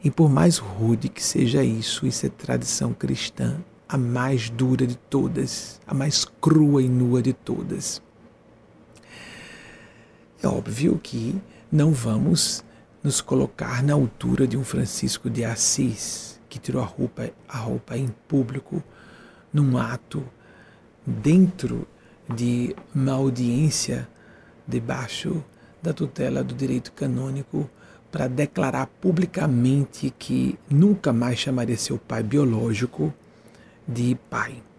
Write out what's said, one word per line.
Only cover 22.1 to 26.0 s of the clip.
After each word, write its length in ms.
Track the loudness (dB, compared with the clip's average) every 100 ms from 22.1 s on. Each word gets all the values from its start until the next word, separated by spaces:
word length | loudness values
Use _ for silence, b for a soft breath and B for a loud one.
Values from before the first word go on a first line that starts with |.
| B -10
de 400 | -2 0 0 -2 -6 -6 -2
uma 160 | 0
audiência 960 | 2 0 0 0 4 2 2 -2 -4 -6 -16 B B B B -6
debaixo 800 | -4 -4 -6 -6 -8 -4 -6 -8 B B B
da 80 | -6
tutela 540 | -4